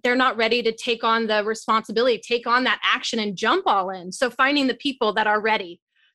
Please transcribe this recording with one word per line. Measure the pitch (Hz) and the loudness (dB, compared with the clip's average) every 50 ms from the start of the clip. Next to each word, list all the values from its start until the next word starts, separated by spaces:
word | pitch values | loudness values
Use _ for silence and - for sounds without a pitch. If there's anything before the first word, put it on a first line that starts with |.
| - | -2
they're | 247 247 | 0 2
not | 262 254 262 214 | 2 2 2 2
ready | 220 226 220 233 240 226 | 0 0 2 2 2 0
to | 226 226 | 0 -2
take | - - 254 233 226 - | -4 -4 -4 -4 -2 0
on | 226 226 226 226 | 0 0 2 0
the | 214 214 214 202 | 0 0 0 0
responsibility, | 214 220 - - - 220 220 220 - 208 226 240 262 233 190 | -2 -4 -6 -2 0 0 0 0 -2 -2 0 2 2 2 0
take | - - 240 233 233 | -2 -2 -4 -2 0
on | 233 233 254 254 | 2 0 2 2
that | 233 208 - - | 2 0 0 0
action | 185 220 - - - - 220 | 0 0 0 -2 -4 -4 -2
and | 214 208 190 | -4 -4 -4
jump | - 220 226 277 381 381 | -2 0 0 0 2 2
all | - 214 196 185 190 | 2 2 2 0 -2
in. | 190 185 170 185 180 | -6 -10 -10 -12 -6
So | - 262 240 | -4 -4 -4
finding | 240 - 262 269 294 294 269 | 0 2 2 2 2 2 0
the | 262 233 | 0 -2
people | - - 285 262 - 240 214 190 | -2 -4 -6 -4 0 -2 0 2
that | 220 214 | 0 2
are | 214 214 214 | 2 2 0
ready | 208 220 214 214 196 170 170 - _ _ _ _ _ _ _ | 2 0 0 0 -2 -6 -12 -18 _ _ _ _ _ _ _